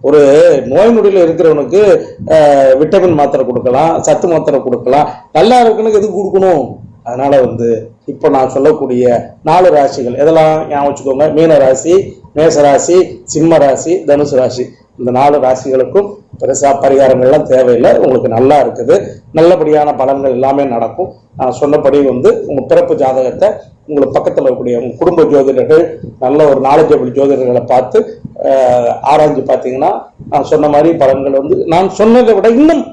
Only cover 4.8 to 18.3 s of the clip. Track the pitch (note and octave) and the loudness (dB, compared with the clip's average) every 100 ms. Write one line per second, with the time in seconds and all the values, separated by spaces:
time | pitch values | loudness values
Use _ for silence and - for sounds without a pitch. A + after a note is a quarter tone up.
4.8 | B2 C#3 D3 - - D#3 G3+ B3 A#3 A3 | 0 0 0 -6 -6 0 2 4 2 0
5.8 | A3 G#3+ G#3 F#3 F#3+ F#3 F#3+ D#3+ A#2 - | 0 0 -2 -4 -2 0 2 0 -4 -12
6.8 | - - A#2+ B2 C#3 C#3 B2 A2 A#2 A2 | -20 -16 -12 -4 0 2 0 -2 -4 -4
7.8 | - _ - C#3 D#3 C3+ B2+ C#3 C#3+ D3 | -6 _ -16 -4 -2 0 -2 0 0 0
8.8 | C3+ B2 B2 A#2 - - D#3+ E3+ F#3 D3+ | -2 0 0 0 -6 -10 -2 2 4 2
9.8 | C#3 - A#2+ B2+ D3+ D#3+ D#3 D#3 D#3 C#3+ | 0 -2 -6 -2 0 2 2 0 -4 -4
10.8 | C#3+ C#3 C3 C3 D#3 D3 E3 D3 C3 C3 | -4 -4 -6 -2 0 2 2 4 2 0
11.8 | D#3+ F#3+ - - - D3 D#3+ D3+ D3 C#3 | 0 0 -2 -14 -10 -2 0 2 2 2
12.8 | - F3+ F3 - - D#3 E3 D#3+ C#3 B2 | 2 0 0 -6 -8 -2 2 2 2 0
13.8 | D#3+ F#3 - C#3+ C#3+ C3 B2+ B2+ B2 - | -4 -4 0 -2 0 -2 -2 -4 -10 -12
14.8 | _ - B2+ B2 C#3+ D3 B2+ B2+ C#3 C3 | _ -10 -4 0 0 2 0 -2 -2 -2
15.8 | B2 G3 G3+ - _ - B2+ C3+ C#3 C#3 | 0 -2 -2 -10 _ -8 -6 -2 0 0
16.8 | C3+ C3+ C3+ B2+ B2+ D3 - C3 B2 A#2 | 0 2 2 2 2 0 2 0 2 2
17.8 | A#2+ - C3 B2+ B2 | 2 2 2 0 -2